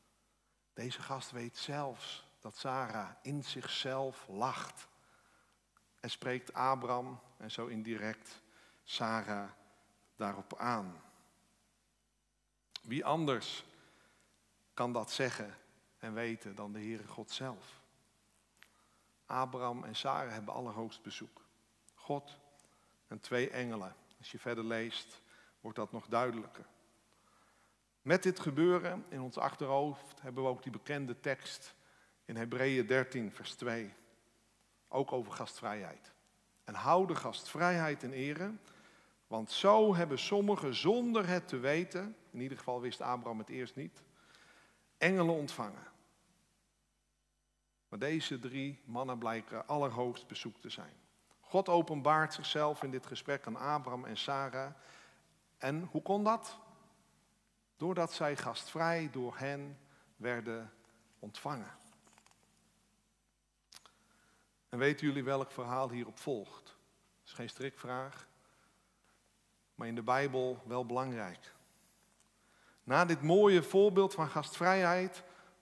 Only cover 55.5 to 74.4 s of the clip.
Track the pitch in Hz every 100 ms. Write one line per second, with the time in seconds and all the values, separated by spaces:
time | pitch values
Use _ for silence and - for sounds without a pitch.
55.5 | _ 131 151 175 156 - 202 208 226 -
56.5 | - - - - _ _ _ _ _ _
57.5 | _ _ _ 165 180 165 - 151 143 120
58.5 | 113 - 160 165 170 156 127 123 - 135
59.5 | 143 143 139 - - _ _ 117 120 113
60.5 | 113 110 - - _ _ _ 107 - 143
61.5 | 135 101 - - - - - - _ _
62.5 | _ _ _ _ _ _ _ _ _ _
63.5 | _ _ - - _ _ _ _ _ _
64.5 | _ _ 120 139 147 151 139 131 135 131
65.5 | - 120 127 131 120 110 - 151 117 98
66.5 | - - - _ _ _ _ - - 117
67.5 | - 131 - 123 127 135 - - _ _
68.5 | _ _ _ _ _ _ _ _ _ _
69.5 | _ _ - 117 117 110 127 139 131 127
70.5 | 120 113 123 117 123 131 117 95 90 -
71.5 | - - _ _ _ _ _ _ _ _
72.5 | _ - _ - 143 175 156 151 190 208
73.5 | 180 - 190 208 185 190 - 151 156